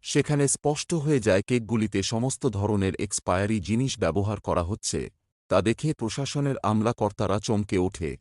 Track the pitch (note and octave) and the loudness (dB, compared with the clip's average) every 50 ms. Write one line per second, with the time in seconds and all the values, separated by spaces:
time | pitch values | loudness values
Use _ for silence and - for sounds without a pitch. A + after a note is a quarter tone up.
0 | _ - - D3 C#3 - D3+ C#3+ C#3+ C#3 - - _ D3 D3+ C#3+ - _ F3+ E3 | _ 0 0 0 2 2 2 2 2 2 0 0 _ -2 -2 -2 -2 _ -2 -2
1 | C#3 D3+ D3+ C3+ G#2 A2 F#2+ F#2+ G2+ - B2+ B2 A2+ G2 A2+ A2 G#2+ G#2 - G2 | 2 2 2 2 4 4 4 4 2 2 0 0 0 0 0 0 0 0 0 -2
2 | F#2+ - - A2+ A#2+ C3 - - - C3+ G2+ G2 G2+ G#2 G#2+ G2+ G2 F#2+ F2 - | -2 0 -2 -2 -2 -2 -4 0 -2 -2 0 0 0 2 2 2 2 0 0 -2
3 | - G2+ - - - - F2+ F#2 G2+ G#2 A2 G#2+ E2 F2 G#2+ A2+ C3 C3 - - | -4 -4 -4 -4 0 0 0 2 2 0 0 -2 0 0 0 0 0 0 -2 0
4 | G2 E2 D#2 G2 G2+ G2+ G#2+ - - - E2+ D#2+ F2 E2 G#2+ A#2+ - - - D#2+ | 0 0 2 2 0 0 -2 -4 -2 -2 0 0 0 -2 -4 -6 -6 -6 -4 -4
5 | B1 G#1 _ _ _ _ _ _ _ _ F#2 F#2 F2+ G#2+ A#2 - - D#3 D3+ _ | -6 -6 _ _ _ _ _ _ _ _ 2 2 4 4 0 0 0 -4 -2 _
6 | A#2+ A2 - - C#3 C3+ - D3 C#3+ C#3+ C3+ - - G#2 G#2+ G#2+ G#2+ A2+ A#2+ - | -4 -6 -4 -4 -6 -4 -2 -2 -2 -2 -2 -2 0 0 2 2 2 2 0 0
7 | A2 G#2 G#2 - G#2+ F#2 F#2+ G#2 - - A2+ G#2 G#2 - - F#2+ F2+ F#2 - - | -2 -2 0 -2 -2 0 0 -2 0 0 0 0 0 0 0 0 0 0 -2 -4
8 | F2+ D2 B1+ - | -6 -6 -6 -8